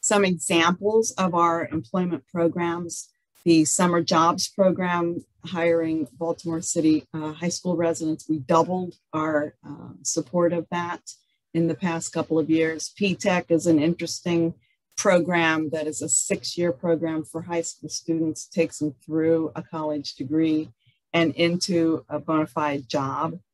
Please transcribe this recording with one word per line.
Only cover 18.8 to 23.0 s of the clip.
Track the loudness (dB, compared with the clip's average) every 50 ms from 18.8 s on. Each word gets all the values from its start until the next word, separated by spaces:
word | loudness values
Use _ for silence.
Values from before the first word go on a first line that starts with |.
| -4 -4 -4 _ _
through | -4 -2 0 2 4 2 2 2 -2 -6
a | -10
college | -12 _ -8 -6 -4 -4 -4 -6 -6 -10 -10
degree | -10 -8 -2 0 0 2 2 2 0 -2 -6 -14 _ _ _ _ _ _ _ 0
and | 2 2 2 2
into | 2 0 2 2 0 -2 0 0 2 2 2 0 -2 -4 _
a | -8
bona | -8 -4 -2 0 0 0
fide | -2 -2 -2 -2 -2 -2 -4 -6
job. | _ -4 -4